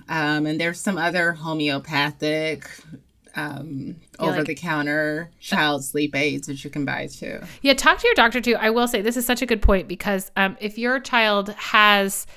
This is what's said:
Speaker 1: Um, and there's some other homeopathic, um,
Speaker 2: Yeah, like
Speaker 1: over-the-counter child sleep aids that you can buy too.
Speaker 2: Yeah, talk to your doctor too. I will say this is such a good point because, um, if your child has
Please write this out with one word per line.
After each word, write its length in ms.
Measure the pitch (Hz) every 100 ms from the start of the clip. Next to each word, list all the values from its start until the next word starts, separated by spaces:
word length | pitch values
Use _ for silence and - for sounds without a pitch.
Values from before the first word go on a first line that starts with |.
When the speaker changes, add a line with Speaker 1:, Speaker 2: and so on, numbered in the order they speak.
| -
Speaker 1:
Um, 360 | 160 147 151 151
and 140 | 156
there's 220 | 170 170
some 160 | 160 147
other 340 | 170 175 170
homeopathic, 1400 | 160 160 160 147 139 - 143 147 147 151 156 156 143 - - 156 160 _ _ _ -
um, 600 | 151 143 156 135 - 175 _ -
Speaker 2:
Yeah, 60 | 165
like 80 |
Speaker 1:
over-the-counter 960 | 156 151 151 170 156 147 151 151 151 170 -
child 460 | - 185 151 143 139
sleep 280 | 147 147
aids 340 | 139 147 139 147
that 160 | 139
you 60 | 147
can 140 | 147
buy 240 | 135 135 139
too. 320 | - - - 175 -
Speaker 2:
Yeah, 120 | 277
talk 260 | 269 302 359
to 80 | 480
your 80 | 453
doctor 260 | 233 247
too. 160 | 240 220
I 100 | 220
will 180 | 233 240
say 140 | 233
this 140 | 214 247
is 100 | 233
such 160 | 247
a 40 | 254
good 160 | 220
point 260 | - 196 160
because, 420 | 185 208 190 - -
um, 220 | 196 190
if 180 | 208 208
your 220 | 240 262
child 500 | 254 240 220 202 196
has 800 | - - 214 208 202 196 - -